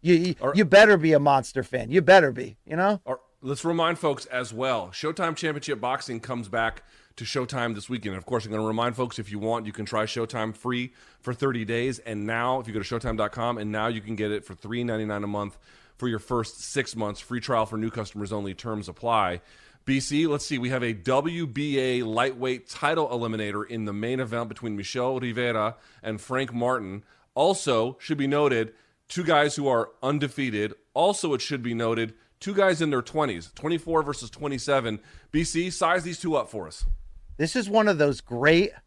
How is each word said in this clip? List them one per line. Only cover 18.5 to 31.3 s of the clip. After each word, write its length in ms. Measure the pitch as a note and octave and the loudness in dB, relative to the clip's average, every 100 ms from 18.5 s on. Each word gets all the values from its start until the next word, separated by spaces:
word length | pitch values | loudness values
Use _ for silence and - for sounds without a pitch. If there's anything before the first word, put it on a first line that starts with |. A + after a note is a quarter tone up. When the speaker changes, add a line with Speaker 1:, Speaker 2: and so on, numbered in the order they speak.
Speaker 2:
Terms 340 | F#2 A#2+ A2 F#2 | -8 -8 -8 -8
apply. 540 | E2 A#2 A2+ F#2+ F2+ _ - - _ - | -8 0 2 2 -2 _ -20 -20 _ -2
B 140 | C3+ | -2
C, 280 | A#2+ C#3+ D#3+ | 0 0 2
let's 180 | C#3+ - | 0 -2
see. 140 | C#3+ | -4
We 100 | A#2+ | -2
have 140 | C3 | -2
a 100 | A#2+ | -2
W 540 | G#2+ F2+ C3 D#3 E3+ D#3+ | -4 0 0 0 -4 -6
B 320 | A#2 D3 C#3 | -4 -2 0
A 240 | C3 B2 | 0 0
lightweight 680 | A2+ A2 C3 B2+ B2+ B2+ - | -2 0 0 0 -4 -4 -8
title 400 | - D3 E3 D3 | -4 0 0 0
eliminator 580 | A#2+ A#2 A2 G#2 G#2 G#2 | -2 -2 -4 -4 -6 -6
in 180 | A#2 G#2+ | -6 -6
the 80 | |
main 260 | G2+ A2+ B2+ | -4 -4 -4
event 300 | B2+ A#2 A#2 | -4 -4 -6
between 280 | A2 A#2+ G#2 | -8 -8 -6
Michel 420 | G2 B2+ B2 C3 | -6 -2 -2 -2
Rivera 560 | B2 A2+ A#2+ A2+ G#2+ A#2 - - | -4 -2 -2 0 -2 -4 -20 -14
and 180 | A2 G#2+ | -8 -8
Frank 320 | - C3 C3+ | -4 -4 -2
Martin. 500 | A#2+ A#2+ B2+ G2 G2 - _ _ | -2 0 0 -2 -10 -14 _ _
Also, 640 | - D#3 F#3+ - A#2+ A#2 C3 | 2 2 2 2 2 2 -4
should 200 | - D3+ | -6 -2
be 80 | C#3 | 0
noted, 460 | C#3+ D3 A#2+ A2+ - _ _ _ | 4 4 2 0 -6 _ _ _
two 140 | - | -4
guys 320 | E3 D#3 D3 C#3+ | 2 4 4 2
who 120 | C#3 | 2
are 220 | A#2+ A2+ _ | 2 0 _
undefeated. 680 | C3 D3 C#3 - C3 G#2+ G#2+ G2+ _ | -2 0 -2 -2 -2 0 -2 -6 _
Also, 400 | - F3+ G3+ E3+ | 0 2 2 0